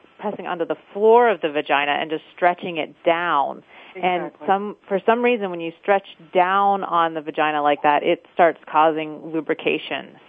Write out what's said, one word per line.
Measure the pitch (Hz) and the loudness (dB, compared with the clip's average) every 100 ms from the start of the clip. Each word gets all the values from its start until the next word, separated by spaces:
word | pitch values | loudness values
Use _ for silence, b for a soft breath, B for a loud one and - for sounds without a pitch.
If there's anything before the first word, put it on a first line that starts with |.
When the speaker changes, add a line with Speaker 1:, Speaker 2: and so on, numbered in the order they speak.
| _ - | _ -10
Speaker 1:
pressing | 208 196 165 | -8 -8 -8
onto | 175 | -6
the | 165 - _ | -6 -8 _
floor | 196 220 233 240 | 0 4 6 6
of | 175 | 2
the | 160 | -2
vagina | 147 143 143 143 | -4 0 0 0
and | 143 156 | -2 -4
just | 156 - | -6 -10
stretching | - 175 175 185 165 | -2 0 0 -4 -8
it | 143 - | -8 -4
down. | 170 165 175 147 135 131 - B B | -2 0 0 0 0 -6 -18 B B
And | 185 185 180 151 | -6 -2 -2 -4
Speaker 2:
Exactly. | - 202 | -6 -2
Speaker 1:
some, | 196 208 196 - | -2 -2 -10 -6
for | 190 208 | -2 0
some | 233 | 0
reason, | 240 240 196 | 2 0 -4
when | 175 | -8
you | 165 - | -10 -6
stretch | - 196 196 - 160 | -2 0 -2 -16 -2
down | 185 180 196 202 196 | 0 2 2 2 0
on | - 170 165 | 0 0 0
the | 160 | -2
vagina | 151 156 151 151 | -6 -2 0 2
like | 147 147 | 0 2
that, | 151 147 | 2 2
it | - 175 - | 2 -2 -4
starts | - 170 160 - | 2 2 2 -2
causing | 151 160 156 156 151 165 | 2 2 2 -6 -10 -8
lubrication. | 160 156 156 - 156 - 139 - - | -6 -4 -4 -2 -4 -6 -10 -12 -20